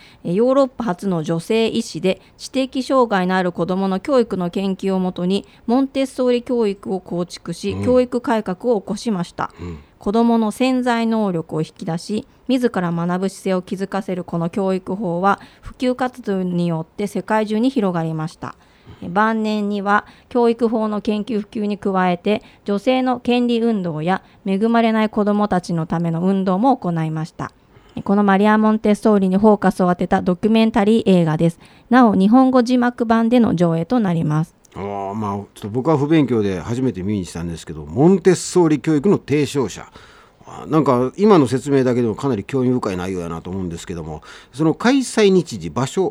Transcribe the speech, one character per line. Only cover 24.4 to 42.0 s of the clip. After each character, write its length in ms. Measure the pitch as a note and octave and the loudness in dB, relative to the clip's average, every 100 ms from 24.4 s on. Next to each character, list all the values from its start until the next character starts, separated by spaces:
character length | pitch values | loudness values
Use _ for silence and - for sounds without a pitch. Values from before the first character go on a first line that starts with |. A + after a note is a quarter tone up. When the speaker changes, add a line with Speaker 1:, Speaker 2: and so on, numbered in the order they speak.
Speaker 2:
恵 140 | G3 F#3+ A3+ | -4 0 2
ま 140 | A#3 | 2
れ 100 | A3+ | 2
な 100 | A3 | 2
い 60 | G#3+ | 0
子 160 | A3 | 0
ど 80 | G#3 | 0
も 160 | G#3 G#3 | 2 2
た 140 | F#3 | 0
ち 100 | - | -2
の 140 | E3+ D#3+ | -4 -2
た 140 | E3 | -2
め 100 | E3+ | -2
の 100 | E3 | 0
運 240 | F3+ G3 | 0 0
動 140 | F#3+ F#3 | 0 2
も 180 | B3+ B3+ | 2 0
行 160 | F3+ | -2
い 180 | E3+ D#3+ | -2 -4
ま 140 | D#3 | -4
し 60 | D#3+ | -8
た。 200 | - - _ _ _ _ - | -10 -14 _ _ _ _ -10
こ 100 | - | 0
の 80 | G3+ | 2
マ 140 | G3+ F#3+ | 4 4
リ 100 | G#3+ | 4
ア・ 120 | G#3+ | 4
モ 140 | G#3+ | 4
ン 60 | A3 | 2
テ 120 | G#3+ | 2
ッ 40 | |
ソ 200 | G#3 A3+ | 2 4
ー 40 | G#3 | 4
リ 100 | F#3+ | 4
に 80 | F#3+ | 4
フ 140 | G#3+ | 6
ォ 20 | |
ー 20 | G#3 | 4
カ 140 | F#3+ | 2
ス 120 | - | 2
を 60 | F3+ | 0
当 60 | |
て 120 | F3+ F3+ | 0 0
た 140 | F#3+ | 0
ド 160 | F#3+ F3 | 0 0
キ 120 | G#3+ | 2
ュ 20 | |
メ 160 | A3 A3+ | 4 4
ン 40 | |
タ 140 | A3 | 2
リ 180 | G3+ A3+ | 4 2
ー 0 | - | 4
映 180 | F3+ | 4
画 140 | E3 D#3 | 4 2
で 100 | E3+ | 0
す。 100 | - - - - | 0 -12 -14 2
な 180 | A#3+ A#3+ | 4 6
お、 80 | |
日 140 | F#3+ G3 | 6 6
本 220 | B3 C4 | 6 6
語 120 | B3+ | 4
字 140 | A#3+ B3+ | 2 2
幕 300 | A#3+ B3 A#3 | 0 0 0
版 240 | A3+ A3+ | 2 4
で 100 | B3 | 4
の 140 | A3 | 4
上 240 | E3 E3+ E3 | 2 2 0
映 80 | E3 | 0
と 140 | B3+ | 0
な 120 | G3+ | 0
り 100 | E3+ | 0
ま 220 | D#3+ D3+ | 0 0
す。 100 | E3 _ _ | -2 _ _
Speaker 1:
あ 60 | - | -12
ー、 340 | G2 G2+ G2 | -8 -6 -6
ま 140 | G#2 G#2+ | -4 -4
あ、 20 | |
ち 60 | G2+ | -6
ょ 40 | |
っ 40 | G2+ - | -8 -12
と 60 | G#2+ | -8
僕 180 | A#2 C3 | -4 0
は 80 | D#3 | 0
不 100 | D3 | 2
勉 200 | D#3+ B2+ | 2 2
強 160 | A#2 | 2
で 180 | G2+ F#2 | 0 -2
初 220 | F2+ A#2+ | -4 -2
め 100 | C3 | -2
て 100 | F#2+ | -2
見 120 | F#2 | -4
に 100 | G#2 | -4
し 80 | F2 | -6
た 80 | E2+ | -8
ん 80 | E2+ | -8
で 80 | E2 | -10
す 80 | |
け 80 | - | -12
ど、 140 | D#2 D2+ | -14 -8
モ 200 | D#2+ D#3+ | 2 4
ン 140 | F#3+ | 4
テ 120 | F#3 | 4
ッ 20 | |
ソ 300 | F3 - F#3 | 0 0 2
ー 40 | E3+ | 2
リ 120 | D3+ | 2
教 140 | D#3+ | 0
育 140 | D#3 A2+ | 0 2
の 80 | D3 | 0
提 300 | - D3 C#3 | 0 -2 -2
唱 240 | C#3+ A2 | -2 -4
者。 200 | - A1+ - - - - _ - | -6 -18 -20 -20 -20 -20 _ -20
あ 200 | - C#2+ | -14 -2
ー、 40 | |
な 100 | D3+ | 0
ん 40 | |
か 260 | C3+ B2 B2+ - | 2 2 0 2
今 220 | G#3 F#3+ | 4 6
の 80 | B2+ | 4
説 240 | B2+ C#3 | 0 0
明 140 | C#3 | 2
だ 100 | C3 | 2
け 80 | A#2+ | 2